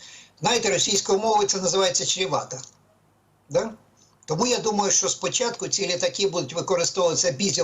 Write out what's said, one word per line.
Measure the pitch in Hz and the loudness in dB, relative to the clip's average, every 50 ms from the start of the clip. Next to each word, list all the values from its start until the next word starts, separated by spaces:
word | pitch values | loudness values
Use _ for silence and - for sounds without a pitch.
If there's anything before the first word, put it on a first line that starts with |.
| - - - - - - _ - | -20 -20 -20 -20 -20 -20 _ -4
знаєте, | 151 214 247 226 208 202 | 0 0 2 2 2 2
російською | 196 254 - 220 208 190 - - 196 196 | 2 2 2 2 0 0 2 2 2 2
мовою | 220 226 220 208 202 196 | 2 2 2 2 2 2
це | 196 196 | 0 0
називається | 185 175 - 196 190 180 - - 185 | 0 0 2 2 2 2 2 0 0
чревата. | - - 180 190 175 147 127 - - - - - - - _ _ _ _ _ _ _ _ _ _ _ _ _ _ - | 0 0 0 -2 0 -2 -2 -4 -6 -10 -12 -12 -16 -20 _ _ _ _ _ _ _ _ _ _ _ _ _ _ -2
Да? | 143 175 208 226 220 - _ _ _ _ - _ _ _ - | 0 0 0 0 -6 -12 _ _ _ _ -20 _ _ _ -8
Тому | - 156 160 233 | -6 -2 0 0
я | 254 240 214 | 0 0 0
думаю, | 165 220 208 202 202 196 | 0 0 0 2 2 2
що | - - 190 175 | 2 2 0 0
спочатку | - - - 175 - - 170 180 180 - 185 151 | -2 -2 -4 -2 -2 0 0 -2 -2 -4 -4 -4
ці | - - 196 | -2 -2 -2
літаки | 175 180 175 185 175 - - 196 196 | -2 0 0 -2 -2 0 0 -2 0
будуть | 165 175 156 123 165 | 0 -2 -4 -4 -6
використовуватися | 170 - - 190 170 170 - - 190 175 170 160 - - 180 | -6 -2 0 0 2 2 0 2 2 2 2 2 2 0 0
більш, | 170 131 196 190 135 175 | 0 0 0 0 0 0